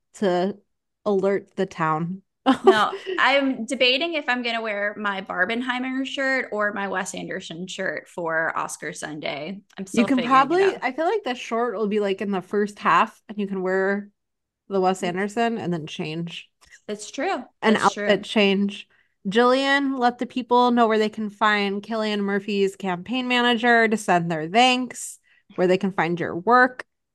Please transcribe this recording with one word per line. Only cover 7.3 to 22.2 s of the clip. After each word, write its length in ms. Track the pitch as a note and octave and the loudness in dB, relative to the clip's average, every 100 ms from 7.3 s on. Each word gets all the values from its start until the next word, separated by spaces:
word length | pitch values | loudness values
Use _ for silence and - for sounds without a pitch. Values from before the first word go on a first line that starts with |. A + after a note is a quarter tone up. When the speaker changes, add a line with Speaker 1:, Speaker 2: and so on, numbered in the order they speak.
| E3 - E3 F#3 | -10 -10 -12 -12
Speaker 2:
shirt 420 | - F#3+ D3+ - | -8 -6 -6 -10
for 480 | - E3 D#3+ D#3+ - | -8 -4 -2 -2 -2
Oscar 360 | D#3 - D3+ | -6 -8 -10
Sunday. 680 | D#3 - D3+ D3 C#3+ D3+ G3 - - | -10 -10 -8 -8 -8 -10 -12 -14 -14
I'm 80 | F#3+ | -6
still 160 | - | 0
Speaker 1:
You 40 | A3+ | 2
can 120 | C4 | 2
Speaker 2:
figuring 100 | B3 | 2
it 20 | |
Speaker 1:
probably, 340 | C4+ C4+ F4 G4 - | 2 4 4 2 0
Speaker 2:
out. 20 | |
Speaker 1:
I 80 | B3+ | -4
feel 140 | B3+ E4 | -2 -2
like 180 | A4 | -2
the 100 | E4+ | -4
short 400 | A#3+ - A#3 A#3+ G3 | -8 -4 -2 -2 -2
will 120 | G#3+ | -2
be, 100 | G#3 | 0
like, 220 | G3+ G3 | 0 -2
in 100 | G3+ | -2
the 120 | G3 | -4
first 360 | F3+ G#3 G#3 G#3 | -2 -2 -2 -2
half, 420 | G3+ E3 A3+ - - | 2 4 2 -2 -14
and 80 | G#3 | -6
you 100 | G3 | -4
can 140 | F#3+ | -2
wear 480 | F#3 F#3+ F#3+ G3+ G3+ _ _ _ _ _ - | 0 0 2 0 -4 _ _ _ _ _ -4
the 120 | G3 | 0
Wes 200 | F#3 F#3+ | 2 2
Speaker 2:
Mm. 80 | F3+ | -2
Speaker 1:
Anderson 500 | F3 G3+ G#3 A#3 A3+ | -2 -4 -2 -2 -2
and 140 | - | -4
then 140 | F3 D#3 | -4 -6
change. 600 | - D#3+ D#3+ E3+ - - _ _ - - | -8 -8 -6 -8 -10 -18 _ _ -20 -12
Speaker 2:
That's 240 | G#3 - | -12 -12
true. 340 | - E4+ E4+ A#3 - | -6 -4 -4 -8 -2
Speaker 1:
An 120 | - | 2
Speaker 2:
That's 200 | G#3+ - | 4 2
true. 100 | - G#3 | 0 0
Speaker 1:
outfit 160 | G3+ | 0
change. 680 | G#3 A3+ G3+ G3 G3+ G3+ - _ _ _ G3 | 0 2 4 4 0 -4 -18 _ _ _ -2
Jillian, 720 | G#3 B3 B3+ C4+ C#4 C#4 C4+ | 2 4 4 2 2 2 0
let 200 | A#3+ A#3+ | 0 0
the 80 | B3+ | -6
people 440 | B3+ A#3+ A#3+ B3 | -6 2 4 4
know 160 | A#3+ A3+ | 4 4
where 120 | A3 | 4
they 80 | G#3+ | 0
can 220 | G#3+ G#3+ | -2 -8
find 520 | G3+ G#3+ G#3 G3+ G3+ | 0 2 2 2 -2
Cillian 380 | G3+ A3+ G#3+ G#3 | -4 -4 -2 -2